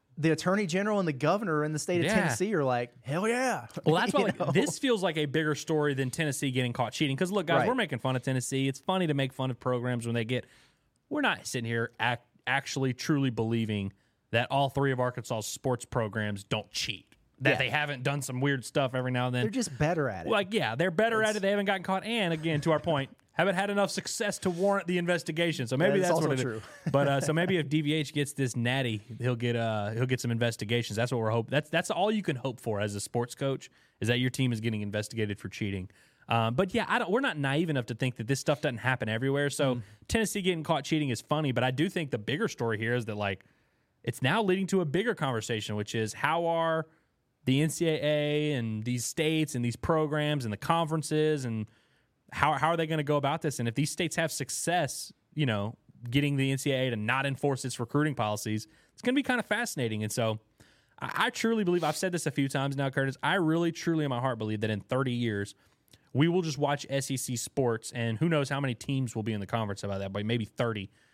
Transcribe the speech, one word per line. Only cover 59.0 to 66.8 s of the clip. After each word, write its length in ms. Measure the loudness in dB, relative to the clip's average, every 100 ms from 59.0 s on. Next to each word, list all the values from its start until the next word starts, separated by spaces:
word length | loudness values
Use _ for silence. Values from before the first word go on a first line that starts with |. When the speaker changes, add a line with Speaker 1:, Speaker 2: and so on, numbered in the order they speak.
Speaker 2:
gonna 120 | 0 0
be 60 |
kinda 200 | 2 0
fascinating. 600 | 0 -2 -2 -2 -2 0
And 80 | -2
so 280 | 0 0 0 _ _ -20 _ _ -10
I, 280 | -6 -2 -2
I 40 |
truly 340 | 0 0 2
believe, 200 | 2 2
I've 120 | 2 0
said 160 | -2
this 140 | -2 -2
a 40 |
few 180 | -2 0
times 280 | 0 -2 -2
now, 140 | -2
Curtis, 260 | 0 -2 0
I 120 | 0
really, 360 | 2 2 2 0
truly 320 | -2 -2 0
in 60 | 0
my 100 | 0
heart 180 | -2 -2
believe 220 | -2 -2
that 80 | 0
in 100 | -2
thirty 320 | -2 -2 0
years, 420 | 0 0 -2 -4 -10 _ _ _ -20 _
we 140 | 2 2
will 140 | 2
just 160 | 0 0
watch 280 | 0 0